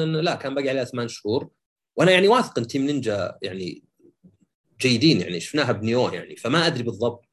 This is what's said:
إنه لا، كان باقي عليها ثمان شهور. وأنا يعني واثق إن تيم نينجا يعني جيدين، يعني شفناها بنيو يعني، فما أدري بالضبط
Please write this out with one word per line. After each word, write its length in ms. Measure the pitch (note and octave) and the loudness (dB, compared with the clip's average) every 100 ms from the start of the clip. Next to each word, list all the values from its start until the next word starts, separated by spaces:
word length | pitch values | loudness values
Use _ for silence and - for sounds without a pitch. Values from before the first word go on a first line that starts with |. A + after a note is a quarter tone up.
إنه 180 | D#3+ D#3+ | 0 0
لا، 140 | E3+ C3+ | -2 -2
كان 200 | C3+ C#3 | -4 -4
باقي 140 | C3+ | -2
عليها 140 | C3 | -2
ثمان 240 | A#2+ B2 A#2 | -4 -4 -6
شهور. 420 | - G#2 C3 C#3+ _ _ _ _ - | -6 -4 -4 -4 _ _ _ _ 2
وأنا 160 | E3 | 4
يعني 160 | F#3 G3 | 6 6
واثق 320 | B3 - B2+ | 4 2 -4
إن 80 | A#2 | -4
تيم 180 | C#3 C#3 | -2 -2
نينجا 520 | D3 A2 G2+ F2+ - | -2 -2 -2 -4 -6
يعني 420 | G2 F#2+ F2 - _ _ - _ - _ _ _ _ _ | -10 -8 -10 -10 _ _ -20 _ -20 _ _ _ _ _
جيدين، 400 | C3 A#2 D#3+ A2 | 0 4 4 4
يعني 180 | F2 F2 | 0 -6
شفناها 320 | - D3 B2 | -4 -2 0
بنيو 380 | G2+ A2 A#2+ G2 | 0 0 2 0
يعني، 260 | F2 - - | -2 -12 -8
فما 320 | A#2+ D#3+ E3 | -2 2 2
أدري 160 | B2 | 0
بالضبط 420 | A2+ G2 A#2 - _ | -6 -2 -4 -4 _